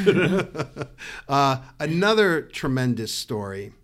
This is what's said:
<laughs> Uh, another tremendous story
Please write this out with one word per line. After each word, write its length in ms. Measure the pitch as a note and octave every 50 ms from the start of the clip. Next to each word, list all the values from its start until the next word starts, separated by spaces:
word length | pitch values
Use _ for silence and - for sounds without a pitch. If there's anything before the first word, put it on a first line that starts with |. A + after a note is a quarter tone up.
| F#3+ -
<laughs> 1200 | - F#3 F3 D#3+ F#3+ F#3+ F3 - - D#3 D3 - - - C#3+ - - - - - - - - -
Uh, 300 | C#3 C#3 C#3 C3+ C3 B2+ - - - -
another 640 | D3+ D3+ E3 F3 G3 G#3 A3 A3 G#3 F#3 E3 D3+ -
tremendous 680 | - - - - C3+ C3 B2+ B2+ B2 A#2 A2 A2 G#2 -
story 600 | - - - A#2+ G#2+ G2+ G2 G2 G2 G2+ G2 - -